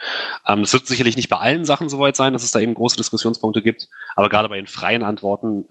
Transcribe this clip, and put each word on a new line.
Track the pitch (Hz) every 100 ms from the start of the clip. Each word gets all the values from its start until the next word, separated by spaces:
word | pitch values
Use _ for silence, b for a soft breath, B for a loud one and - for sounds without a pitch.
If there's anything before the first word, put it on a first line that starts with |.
| B B B B -
Ähm, | 104
das | 101
wird | 131 -
sicherlich | 123 120 113
nicht | 117
bei | 92
allen | 113 160
Sachen | 156 143 165
soweit | 139 139
sein, | 139 135
dass | 127
es | 120
da | 117
eben | 110
große | 113 117 -
Diskussionspunkte | 113 110 117 117 110 107
gibt, | 107 113 - B B
aber | - 101
gerade | 104 107
bei | 98
den | 95
freien | - 90 117
Antworten, | 104 104 101 101 117 101 -